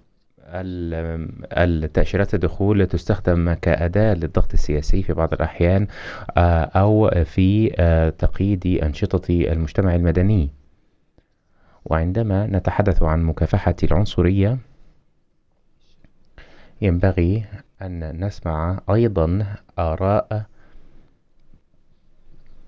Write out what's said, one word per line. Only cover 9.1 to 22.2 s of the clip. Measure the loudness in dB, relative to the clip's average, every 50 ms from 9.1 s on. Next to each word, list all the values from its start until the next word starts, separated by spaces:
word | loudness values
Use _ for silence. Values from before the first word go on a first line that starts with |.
| -2 -2 0 0
المجتمع | 0 0 0 0 0 -2 -4 -4 -2 0 0 2 2
المدني. | 2 2 2 2 2 2 2 2 2 0 -2 -6 -12 _ _ _ _ _ _ _ _ _ _ _ _ _ _ _ _ _ _ _ _ _ _ _ _ -6
وعندما | -4 -2 -2 0 0 -2 -2 -2 0 0 -2 0
نتحدث | 0 -2 -2 -2 -2 0 0 2 2 4 4
عن | 4 4 4 2
مكافحة | 0 0 0 -2 -2 0 0 0 0 0 0 0
العنصرية، | 2 2 2 2 2 0 0 0 2 2 2 2 2 0 0 -4 -8 -12 -20 -20 -20 -20 _ _ _ _ _ _ _ _ _ _ _ _ _ _ _ _ _ _ _ _ _ _ -20 -20 _ _ _ _ _ -20 -20 -20 -20 -20 -20 -20 -8 -2
ينبغي | 0 0 0 2 2 0 2 2 0 0 0 -2 -4 -8 -12 -18 -20 _ _ -16
أن | -14 -12 -10 -10 -10 -10 -10 -8 -8
نسمع | -10 -10 -8 -8 -6 -6 -4 -4 -4 -6 -6 -2 0
أيضًا | 0 2 2 2 2 0 0 0 0 -2 -4 -6 -10 -14 _ _ -8 -6
آراء | -4 -4 -4 -2 -2 0 0 -2 -2 -4 -6 -8 -8 -10 -16 -20 -20 -20 -20 -20 -20 -20 -20 -20 -20 _ _ _ _ _ _ _ -20 -20 -20 -20 _ _ _ _ _ _ _ _ _ _ _ _